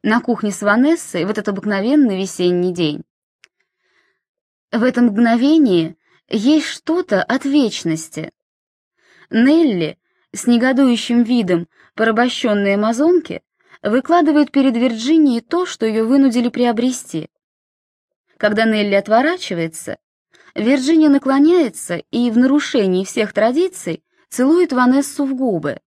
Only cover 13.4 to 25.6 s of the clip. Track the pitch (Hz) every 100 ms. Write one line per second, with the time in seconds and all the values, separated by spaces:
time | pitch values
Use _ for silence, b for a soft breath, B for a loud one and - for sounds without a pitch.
13.4 | _ _ b b - 240 262 349 311 294
14.4 | 285 277 262 233 247 220 240 320 294 233
15.4 | _ 339 359 - 220 220 226 277 269 240
16.4 | 240 233 240 220 254 254 - 165 - _
17.4 | _ _ _ _ _ _ _ _ _ _
18.4 | 214 214 226 214 208 196 202 220 294 359
19.4 | - 170 165 160 - - _ _ _ b
20.4 | b - 214 277 262 320 311 277 262 269
21.4 | 302 359 254 - - 175 - 233 240 220
22.4 | 262 285 - 262 196 185 190 - 208 -
23.4 | 220 262 370 - - 160 _ _ _ -
24.4 | 262 339 349 254 247 269 277 - 277 262
25.4 | 262 175